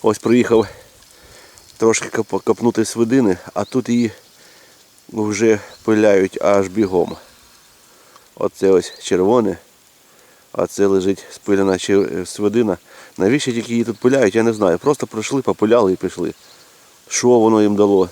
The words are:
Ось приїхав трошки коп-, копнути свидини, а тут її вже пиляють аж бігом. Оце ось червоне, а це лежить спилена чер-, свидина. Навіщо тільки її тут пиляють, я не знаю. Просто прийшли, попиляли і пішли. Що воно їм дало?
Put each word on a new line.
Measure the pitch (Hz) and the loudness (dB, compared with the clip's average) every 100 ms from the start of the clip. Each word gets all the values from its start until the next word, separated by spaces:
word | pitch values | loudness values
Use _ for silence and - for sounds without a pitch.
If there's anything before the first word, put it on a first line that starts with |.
Ось | 110 107 | 0 0
приїхав | 113 123 113 110 104 - - _ _ - - - - - - - | 2 2 4 2 0 -10 -20 _ _ -20 -20 -20 -20 -20 -20 -2
трошки | 113 110 - | 0 0 -4
коп-, | - 107 98 | -8 -6 -6
копнути | - 107 117 110 | -2 -2 -2 -2
свидини, | 107 117 113 131 110 90 - | -4 -2 0 2 0 -2 -6
а | - | -8
тут | 104 131 110 | -6 -6 -2
її | 120 117 - _ _ - _ _ _ _ _ - | -2 -2 -6 _ _ -20 _ _ _ _ _ -12
вже | 107 107 101 113 104 - - | -6 -6 0 2 2 -2 -8
пиляють | - 107 107 98 95 - | -2 2 4 4 2 -2
аж | 90 101 95 | 0 2 0
бігом. | 95 98 90 80 82 - _ _ _ _ _ _ _ _ - _ - | -4 -2 0 -2 -6 -18 _ _ _ _ _ _ _ _ -20 _ -8
Оце | 98 - 95 | -8 0 2
ось | 92 - - | 2 0 -14
червоне, | - 90 95 123 104 85 _ _ _ _ _ _ _ _ _ | -4 0 2 2 0 -6 _ _ _ _ _ _ _ _ _
а | - 85 | -6 -6
це | - 101 | -2 0
лежить | 98 92 98 - | 2 -2 -4 -10
спилена | - - 98 98 92 | -14 -2 0 0 -2
чер-, | - 98 95 85 90 | 0 0 0 -6 -10
свидина. | - 104 110 110 90 _ - - - | -4 -2 0 -2 -4 _ -20 -20 -2
Навіщо | 95 143 - | 0 0 -2
тільки | 117 113 | -6 -4
її | 117 | -4
тут | 113 107 | -4 -2
пиляють, | 123 135 110 | 0 2 2
я | 113 | 2
не | 117 | 0
знаю. | 107 98 87 | 0 0 0
Просто | 143 143 120 | -2 -2 -4
прийшли, | 110 - 139 | -8 -4 -4
попиляли | 123 92 110 120 98 | -4 -2 2 4 2
і | 92 | 0
пішли. | 92 - 80 - - - - _ _ _ _ | -6 -6 -8 -10 -20 -20 -20 _ _ _ _
Що | - 120 | -2 2
воно | 123 110 110 | 4 4 4
їм | 104 101 | 2 2
дало? | 104 98 90 | 2 4 0